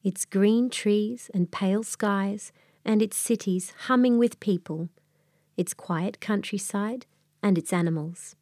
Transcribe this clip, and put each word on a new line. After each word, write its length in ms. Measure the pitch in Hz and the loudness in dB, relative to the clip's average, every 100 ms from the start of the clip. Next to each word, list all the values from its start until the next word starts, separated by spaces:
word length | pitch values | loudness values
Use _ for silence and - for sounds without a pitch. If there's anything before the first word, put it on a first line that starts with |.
its 220 | 196 - | -2 -4
green 460 | - 190 202 226 247 | -4 2 4 4 0
trees 600 | - 214 208 214 240 - | 0 2 2 0 -6 -4
and 160 | 190 175 | -2 -2
pale 320 | - 190 202 | 0 0 0
skies, 680 | 226 - 208 196 196 208 - _ _ _ - | -2 -2 0 0 -2 -4 -12 _ _ _ 0
and 160 | 214 | 2
its 160 | 214 - | 2 -2
cities 560 | - 226 202 185 - - | -2 0 0 -2 -4 -12
humming 360 | - 254 247 240 | 0 4 6 6
with 240 | 233 - | 4 2
people, 480 | - 180 - 160 170 _ _ _ _ _ _ - | 0 0 -2 -6 -8 _ _ _ _ _ _ -6
its 160 | 175 | -4
quiet 460 | - - 160 190 - | -6 -4 -2 -2 -4
countryside 840 | - 202 - 202 - 202 208 254 - _ _ _ | -2 -2 -2 -6 -4 -4 -4 -6 -12 _ _ _
and 160 | 208 175 | 2 2
its 120 | - | 2
animals 640 | 180 170 160 156 175 - - | 0 2 0 -4 -10 -18 -20